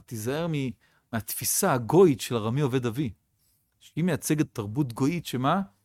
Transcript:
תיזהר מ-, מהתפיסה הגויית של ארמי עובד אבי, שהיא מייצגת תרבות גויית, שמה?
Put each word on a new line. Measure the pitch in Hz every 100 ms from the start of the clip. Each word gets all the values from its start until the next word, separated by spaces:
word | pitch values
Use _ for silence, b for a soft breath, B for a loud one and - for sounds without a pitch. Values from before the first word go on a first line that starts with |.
| -
תיזהר | 113 110 147 170
מ-, | 151 131 - _ _ _
מהתפיסה | 113 - - - - 190
הגויית | 127 110 160 185 120
של | - 120
ארמי | 107 135
עובד | 139 131 120
אבי, | 113 127 - _ _ _ _ _ _
שהיא | - 151
מייצגת | 180 147 - 151 139
תרבות | - 104 120 135
גויית, | 110 135 175 -
שמה? | 123 135 185 190 _